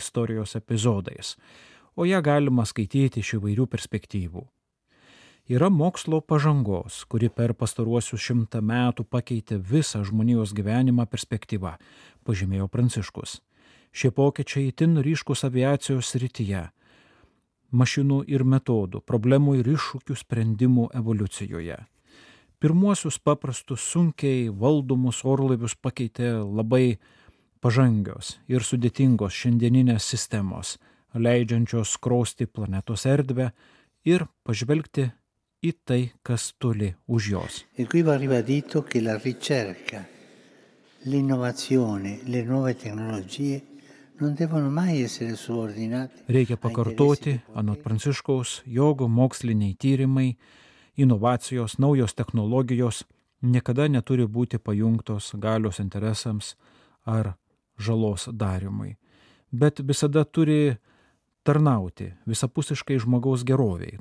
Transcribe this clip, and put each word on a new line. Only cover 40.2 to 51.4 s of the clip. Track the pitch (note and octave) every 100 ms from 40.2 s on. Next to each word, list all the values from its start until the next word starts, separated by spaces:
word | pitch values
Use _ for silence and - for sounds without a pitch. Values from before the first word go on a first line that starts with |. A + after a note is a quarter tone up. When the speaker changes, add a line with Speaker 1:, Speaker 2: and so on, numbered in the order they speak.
| - - _ _ _ _ _ _
Speaker 2:
l'innovazione, | C3 C#3 C3+ C3 B2 A#2+ - C3 A2+ G2+ G2 G#2+ B2+
le | B2
nuove | A#2 C3+ C3 -
tecnologie | A2 G#2 A2 G#2+ F#2 - C#3+ C#3 - - - - _ -
non | D3
devono | D3 D#3+ D#3+ C#3
mai | D3+ F3+ D3+
essere | A#2+ - A#2
subordinate | A2 - A#2 A2 G#2 A2+ B2 C3 - -
Speaker 1:
Reikia | C3 A#2+
Speaker 2:
a | A#2
Speaker 1:
pakartoti, | A#2 A#2 A2+ A2+ C#3+ C#3+ D3
Speaker 2:
interessi |
di | B2+
potere. | - A2+
Speaker 1:
anot | G#2+ G2+
Pranciškaus, | A2 A2 C#3+ C3+ - C3 A#2+ - B2+
jog | A#2+ D3 C3+ A#2+
moksliniai | A2+ B2+ - A#2+ A2 G2+
tyrimai, | F#2 C3+ C3+ C3+ C3+ C3 A#2+ _ _ _ _ _
inovacijos, | - C3 G#2 A#2 B2